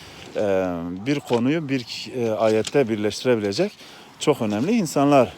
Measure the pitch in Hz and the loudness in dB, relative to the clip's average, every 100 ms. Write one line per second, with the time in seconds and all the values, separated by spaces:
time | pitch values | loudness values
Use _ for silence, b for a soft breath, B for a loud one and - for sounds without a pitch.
0 | B B B - 104 95 92 87 87 92 | B B B -4 0 0 0 -4 -6 -6
1 | 117 143 - 120 123 165 143 135 120 - | -4 -4 0 0 2 0 -2 -4 -4 -12
2 | - 127 117 107 110 110 107 143 117 110 | -10 -4 -2 2 2 2 2 0 2 0
3 | 104 - 127 117 104 104 202 - B B | -2 -2 0 0 0 0 -2 -4 B B
4 | B - - 143 110 104 156 233 170 147 | B -4 0 0 0 0 0 0 0 2
5 | 143 143 117 | 4 6 4